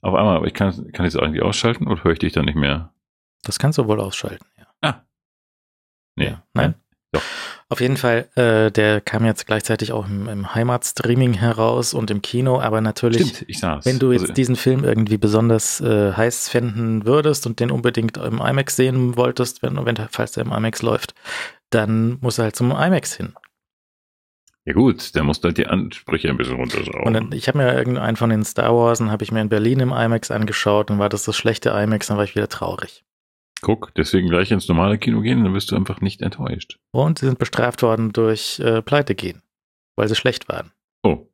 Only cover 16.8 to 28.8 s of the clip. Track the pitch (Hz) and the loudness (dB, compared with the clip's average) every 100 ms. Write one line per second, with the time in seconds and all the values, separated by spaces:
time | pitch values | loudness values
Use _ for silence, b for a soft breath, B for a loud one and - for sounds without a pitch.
16.8 | 113 110 104 147 151 139 120 113 117 131 | -2 0 2 2 2 0 -4 -2 -2 0
17.8 | 120 117 113 - 120 110 - 135 135 - | 0 0 -2 -4 -4 -2 0 0 0 2
18.8 | 131 127 123 120 123 123 123 - 123 139 | 2 2 0 2 0 0 -4 -2 -6 -2
19.8 | 120 113 110 - 117 - 117 110 110 113 | -2 -4 -6 -6 -6 -4 -4 -2 -2 -2
20.8 | 113 113 - - B B B B _ 117 | -2 -2 -4 -16 B B B B _ -2
21.8 | 107 110 113 127 127 113 113 - 123 131 | 2 2 0 0 -4 0 -2 0 0 2
22.8 | 160 180 - - 92 - _ _ _ _ | 2 2 -2 -8 -10 -12 _ _ _ _
23.8 | _ _ _ _ _ _ _ _ - 76 | _ _ _ _ _ _ _ _ -2 4
24.8 | 127 - - 78 73 73 87 80 - 95 | 4 2 -2 0 0 2 0 0 0 -2
25.8 | - - - - 80 64 60 62 64 - | -2 -10 -6 -2 -2 -2 -2 -4 -4 -4
26.8 | - - 120 113 113 139 - 147 127 127 | -6 -4 0 0 -2 -4 -2 2 2 2
27.8 | 123 123 113 113 117 110 107 - 117 120 | 0 -2 -2 0 2 2 0 0 2 4